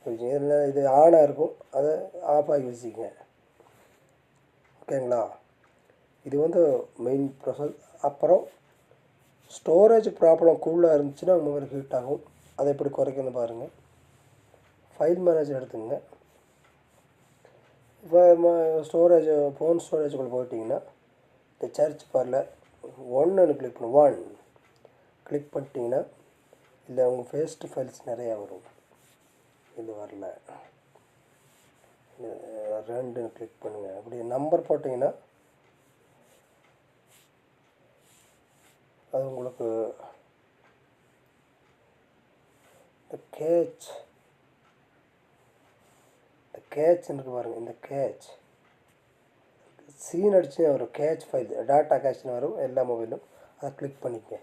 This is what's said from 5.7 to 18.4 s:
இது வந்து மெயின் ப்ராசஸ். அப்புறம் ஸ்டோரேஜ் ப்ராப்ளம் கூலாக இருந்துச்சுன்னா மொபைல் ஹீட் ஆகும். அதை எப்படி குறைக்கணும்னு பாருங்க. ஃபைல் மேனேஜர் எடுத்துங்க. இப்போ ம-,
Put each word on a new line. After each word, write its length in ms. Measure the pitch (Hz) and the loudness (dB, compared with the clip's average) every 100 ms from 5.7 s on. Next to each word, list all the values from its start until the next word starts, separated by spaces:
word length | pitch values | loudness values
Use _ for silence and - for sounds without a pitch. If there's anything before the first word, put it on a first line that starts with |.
| _ _ _ _ _ | _ _ _ _ _
இது 140 | - 139 | -6 -2
வந்து 500 | 156 175 160 127 - - | 0 4 2 2 -4 -8
மெயின் 400 | 120 139 139 - | -4 -2 -4 -6
ப்ராசஸ். 300 | - 127 147 - _ - | -10 -6 -8 -10 _ -6
அப்புறம் 460 | 143 143 151 185 - _ _ _ _ _ _ _ _ _ _ | -6 -2 4 4 2 _ _ _ _ _ _ _ _ _ _
ஸ்டோரேஜ் 580 | - - 165 214 226 214 - | -10 2 6 8 6 2 4
ப்ராப்ளம் 380 | 165 165 170 151 | 6 8 6 4
கூலாக 380 | 156 170 170 151 | 0 0 2 2
இருந்துச்சுன்னா 460 | 143 139 170 180 | 0 -4 2 2
மொபைல் 260 | 147 143 135 | 2 -4 -6
ஹீட் 260 | 139 135 | -10 -6
ஆகும். 280 | 131 123 147 - _ _ - | -8 -6 -8 -8 _ _ -4
அதை 160 | 139 | -2
எப்படி 180 | 143 143 | -2 -4
குறைக்கணும்னு 420 | - 139 135 131 | -2 -2 -2 -6
பாருங்க. 340 | 123 117 117 151 - _ _ _ _ _ _ _ _ _ _ _ - | -4 -6 -8 -14 -18 _ _ _ _ _ _ _ _ _ _ _ -2
ஃபைல் 180 | 151 175 | 0 2
மேனேஜர் 480 | 175 160 147 135 | 2 2 0 -6
எடுத்துங்க. 360 | 127 117 110 143 - - _ _ _ _ _ _ _ _ _ _ _ _ _ _ _ _ _ _ | -8 -12 -8 -8 -10 -20 _ _ _ _ _ _ _ _ _ _ _ _ _ _ _ _ _ _
இப்போ 300 | 180 170 180 | 4 8 8
ம-, 500 | 170 | 8